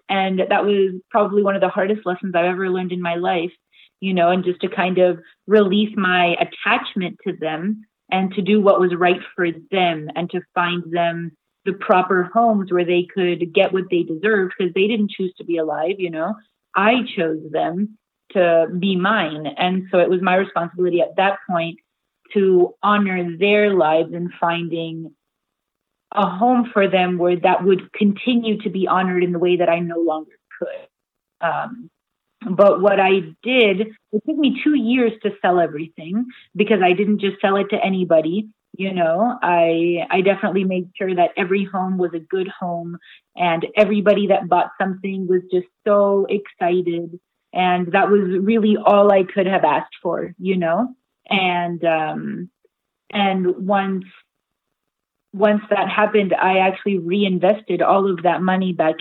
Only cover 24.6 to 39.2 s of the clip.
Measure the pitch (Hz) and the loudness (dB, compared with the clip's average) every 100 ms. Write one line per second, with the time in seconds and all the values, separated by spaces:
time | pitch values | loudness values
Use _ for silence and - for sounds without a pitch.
24.6 | 170 165 165 160 165 _ _ _ _ _ | -4 -6 -8 -10 -14 _ _ _ _ _
25.6 | _ _ _ _ _ 202 196 180 240 247 | _ _ _ _ _ -2 -2 2 2 2
26.6 | 233 - 196 185 180 180 175 180 185 180 | 0 0 2 2 0 0 0 2 2 2
27.6 | 185 185 - - 208 196 - 240 226 214 | 2 2 0 0 0 0 0 0 0 -4
28.6 | 202 185 185 180 190 180 175 175 180 180 | -4 -4 0 0 0 0 0 0 0 2
29.6 | 175 170 175 170 170 156 156 _ _ - | 2 0 -2 -2 -2 -4 -8 _ _ -12
30.6 | 170 - - _ _ _ _ _ 170 151 | -10 -10 -18 _ _ _ _ _ -6 -4
31.6 | 147 240 247 _ _ _ _ _ 226 180 | -8 -14 -20 _ _ _ _ _ -8 4
32.6 | 202 185 196 196 190 196 160 160 220 254 | 4 6 2 4 2 2 -2 -12 -2 2
33.6 | 220 190 220 220 _ 214 - 302 285 262 | 2 2 -4 -8 _ -6 -4 0 0 0
34.6 | 302 294 226 254 233 220 208 - 196 180 | 0 0 2 2 0 -2 -8 -4 0 2
35.6 | 165 147 165 - 156 196 247 - _ 175 | 0 -4 -12 -12 -8 -6 -6 -10 _ -4
36.6 | 208 214 180 180 208 208 196 196 202 196 | 0 2 2 2 0 0 -2 -2 -2 0
37.6 | 196 214 196 190 175 160 156 185 214 _ | -2 -2 -2 -2 2 2 2 -4 -6 _
38.6 | _ - 190 185 165 170 | _ -8 -6 -2 -2 0